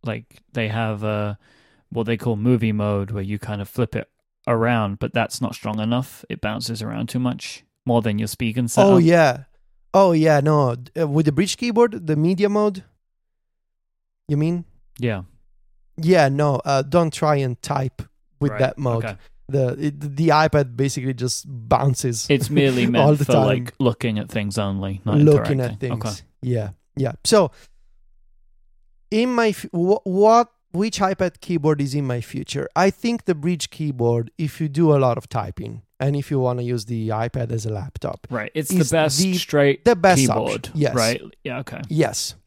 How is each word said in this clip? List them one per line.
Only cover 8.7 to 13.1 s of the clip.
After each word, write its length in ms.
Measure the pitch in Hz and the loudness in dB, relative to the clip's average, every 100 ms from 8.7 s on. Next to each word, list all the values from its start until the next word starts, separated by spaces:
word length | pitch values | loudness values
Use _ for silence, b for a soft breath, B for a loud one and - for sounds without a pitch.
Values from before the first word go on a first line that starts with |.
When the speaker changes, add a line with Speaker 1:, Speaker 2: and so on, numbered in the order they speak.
Speaker 1:
setup. 220 | - 202 | 4 6
Speaker 2:
Oh, 40 | 190 | 6
yeah. 460 | 165 170 151 127 - _ _ _ _ | 6 6 4 0 -10 _ _ _ _
Oh, 180 | 190 190 | 4 4
yeah, 280 | 165 156 147 | 4 4 4
no. 340 | 147 151 131 | 4 2 2
D-, 260 | 120 123 - | -2 -8 -4
uh, 60 | 156 | 0
with 200 | 143 151 | 2 2
the 60 | |
Brydge 240 | 139 190 - | 0 -2 -2
keyboard, 500 | 240 226 240 214 165 | -2 4 2 2 -4
the 100 | 151 | 0
media 320 | 160 185 202 | 2 2 2
mode, 360 | 208 208 190 - _ _ | 2 0 -2 -16 _ _